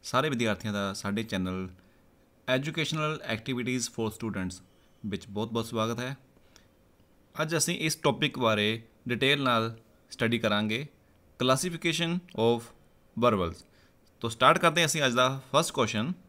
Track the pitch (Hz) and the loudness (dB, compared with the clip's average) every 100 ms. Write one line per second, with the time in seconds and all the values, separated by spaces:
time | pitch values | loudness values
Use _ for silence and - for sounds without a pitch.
0 | - 123 151 127 117 101 107 101 98 98 | -2 0 0 0 0 0 -2 -2 -2 -4
1 | 101 101 110 98 92 92 92 90 _ _ | -4 -2 -2 -4 -2 -4 -8 -12 _ _
2 | _ _ _ _ - 131 143 160 151 160 | _ _ _ _ -2 -2 -2 -4 -4 -2
3 | 151 156 - 110 113 123 123 127 117 - | -2 -4 -6 -6 -4 -4 -2 -4 -4 -4
4 | 110 - 113 98 92 90 - _ _ _ | -6 -4 -6 -4 -6 -8 -20 _ _ _
5 | 107 98 - 101 113 113 113 113 110 117 | -8 -8 -8 -8 -4 -4 -4 -2 -2 -4
6 | 127 139 _ _ _ - _ _ _ _ | -6 -10 _ _ _ -20 _ _ _ _
7 | _ _ _ - 156 160 139 175 156 151 | _ _ _ -6 -2 0 0 0 -2 0
8 | 147 131 151 135 117 107 104 113 - _ | 0 2 0 2 2 4 2 0 -8 _
9 | - 120 135 143 135 113 113 113 _ _ | -4 0 2 2 2 2 0 -6 _ _
10 | _ - 117 117 113 104 107 113 143 _ | _ -4 0 2 2 0 0 -2 -6 _
11 | _ _ _ _ 123 131 180 165 170 160 | _ _ _ _ 2 2 0 -2 -2 0
12 | 165 175 - - 113 117 113 - _ _ | 0 -2 -4 0 2 2 -2 -20 _ _
13 | _ - 120 107 85 85 - _ _ _ | _ 0 2 4 0 -4 -18 _ _ _
14 | _ _ 117 113 131 170 170 156 160 160 | _ _ -8 4 4 6 4 4 2 2
15 | 139 120 127 135 - 139 165 - 113 110 | 2 4 2 0 0 0 0 0 0 0
16 | 123 185 | -2 -4